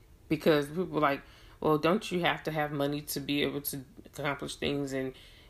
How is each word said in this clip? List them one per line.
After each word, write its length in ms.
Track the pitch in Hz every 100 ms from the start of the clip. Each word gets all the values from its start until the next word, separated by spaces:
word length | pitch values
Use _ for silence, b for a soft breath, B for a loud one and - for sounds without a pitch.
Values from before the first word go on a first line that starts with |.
| - - -
because 380 | 156 185 147 143
people 180 | 165
were 160 | 170 151
like, 220 | 147 139 B B B B
"Well, 180 | 156 151
don't 320 | 160 214 -
you 80 | 180
have 220 | 160 156
to 80 | 160
have 180 | 156 147
money 300 | 147 143 147
to 200 | 147 143
be 220 | 139 143
able 200 | 143 139
to 180 | - 139 127 - -
accomplish 500 | - 143 139 139 -
things 360 | 151 143 139
and, 200 | 135 131 B B B